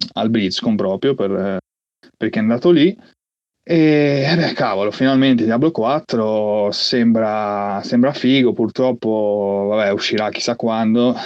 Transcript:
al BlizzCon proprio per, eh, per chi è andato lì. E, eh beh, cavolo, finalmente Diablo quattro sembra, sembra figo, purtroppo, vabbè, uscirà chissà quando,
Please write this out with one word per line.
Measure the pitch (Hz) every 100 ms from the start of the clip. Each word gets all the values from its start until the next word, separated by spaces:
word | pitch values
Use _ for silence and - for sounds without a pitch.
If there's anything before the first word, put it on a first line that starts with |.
| -
al | - 110
BlizzCon | 113 95 - 117 107
proprio | 98 95 104
per, | 95 98
eh, | 98 98 95 - _ _ _ _ _
per | 110
chi | 110
è |
andato | 110 120 180
lì. | 170 165 214 - _ _ _ _ _
E, | - 165 156 151 147 143 139
eh | 170
beh, | 151
cavolo, | - 120 98 104
finalmente | - 131 135 135 123
Diablo | 110 120 156
quattro | 165 113 147 - 117 110 107 107 107 104
sembra, | 101 - 127 117 113 110 107 104 101 101 101
sembra | - 120 131
figo, | 143 123 135 123
purtroppo, | 107 110 - 127 123 113 110 104 104 101 98 101
vabbè, | 107 101
uscirà | 104 - 104 107
chissà | - - 117
quando, | 117 110 110 117 120 120